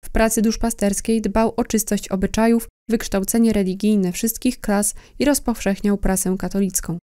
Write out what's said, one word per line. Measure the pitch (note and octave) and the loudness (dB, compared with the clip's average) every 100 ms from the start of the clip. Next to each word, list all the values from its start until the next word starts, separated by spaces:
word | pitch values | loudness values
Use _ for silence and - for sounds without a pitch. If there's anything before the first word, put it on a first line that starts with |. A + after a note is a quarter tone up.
W | - | -6
pracy | - A3 A3+ | 0 0 2
duszpasterskiej | A3 A3 A#3 - G3+ G3 - A3+ | 0 0 -4 0 -2 -2 -2 0
dbał | G#3 G3 A3 - | 0 0 0 0
o | |
czystość | A#3 A3 - G3+ - | 0 0 0 -4 -2
obyczajów, | F#3+ F#3+ - A3+ A#3 - _ - | -2 -2 2 4 2 0 _ -4
wykształcenie | A3 - G3 G3 A#3 A3+ | -2 0 -2 0 2 4
religijne | G#3+ F#3+ F#3+ G#3 G#3+ F3+ | 2 0 0 2 2 2
wszystkich | F3+ A3 - B3+ - | 0 -4 0 -2 -2
klas | - G3+ G#3 - - - | 0 0 0 -6 -16 -2
i | |
rozpowszechniał | C4 C#4 - A3+ G3+ G3 G#3 G3+ | 2 2 0 -2 -2 0 0 2
prasę | - F#3+ F#3 F#3 | 2 0 0 -2
katolicką. | F#3 G3 G3 - - E3+ | -2 -2 0 -2 -4 -8